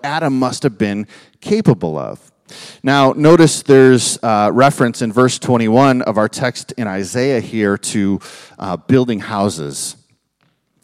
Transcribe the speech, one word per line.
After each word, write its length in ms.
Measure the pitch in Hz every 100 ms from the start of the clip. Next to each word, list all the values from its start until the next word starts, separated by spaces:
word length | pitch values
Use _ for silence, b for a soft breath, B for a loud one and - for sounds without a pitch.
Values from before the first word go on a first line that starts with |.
Adam 340 | 139 156 156 131
must 240 | 127 -
have 160 | 143 104
been 300 | 104 101 104 b b b
capable 580 | - 208 196 101 82 76
of. 320 | 58 50 _ _ _ B B B
Now, 280 | 131 139 135
notice 480 | 139 151 165 156 -
there's, 580 | - 135 131 123 - -
uh, 280 | 117 104 104
reference 500 | 117 139 - 123 -
in 100 | 117
verse 240 | 107 127 -
twenty-one 640 | - 123 110 117 139 127
of 140 | - 104
our 120 | 107
text 420 | - 127 - - -
in 80 | 107
Isaiah 540 | 95 92 123 135 123
here 360 | - 113 104 101
to, 440 | - 110 98 95 B B B B
uh, 200 | 92 87
building 420 | - 131 123 104
houses. 800 | 104 104 101 80 71 67 - - _ _ _ _ _ _ _ _